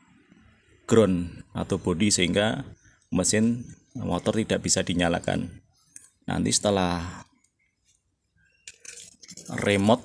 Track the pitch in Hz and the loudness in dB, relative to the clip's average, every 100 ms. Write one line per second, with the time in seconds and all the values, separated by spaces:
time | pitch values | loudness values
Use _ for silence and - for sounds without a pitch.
0 | _ - _ - - _ _ _ - 113 | _ -20 _ -20 -20 _ _ _ 2 4
1 | 101 90 87 - - - 87 95 - 85 | 6 2 -4 -10 -12 -8 -4 -2 -2 0
2 | 104 98 85 95 107 135 131 - _ _ | 2 2 2 2 0 -2 -8 -16 _ _
3 | - 90 90 107 113 120 - - _ - | -4 -2 2 2 2 0 -8 -18 _ -8
4 | 98 87 - 110 104 92 87 98 90 87 | -4 -2 -2 -2 0 -2 0 0 0 2
5 | 85 85 - 50 90 - _ _ _ - | 2 0 -2 -2 -4 -12 _ _ _ -20
6 | - _ - 87 98 - 104 98 90 87 | -20 _ -6 -2 0 0 2 2 2 -2
7 | 87 - - _ _ _ _ _ _ _ | -6 -12 -18 _ _ _ _ _ _ _
8 | _ _ _ _ _ _ - - - - | _ _ _ _ _ _ -20 -20 -20 -18
9 | - - - - - - 104 101 101 123 | -20 -20 -20 -18 -12 -4 2 4 4 4